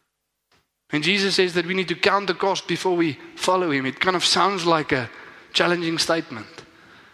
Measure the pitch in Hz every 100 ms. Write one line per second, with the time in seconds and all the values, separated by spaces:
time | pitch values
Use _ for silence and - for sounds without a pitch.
0 | _ _ _ _ _ _ _ _ - 151
1 | 160 202 196 180 180 175 170 190 170 170
2 | 202 196 196 175 196 180 - 170 185 175
3 | 165 127 - - - 185 175 139 131 -
4 | 185 180 - - 180 196 170 165 147 139
5 | 113 - - - - - 170 175 165 165
6 | - 165 156 113 104 - - - - -
7 | -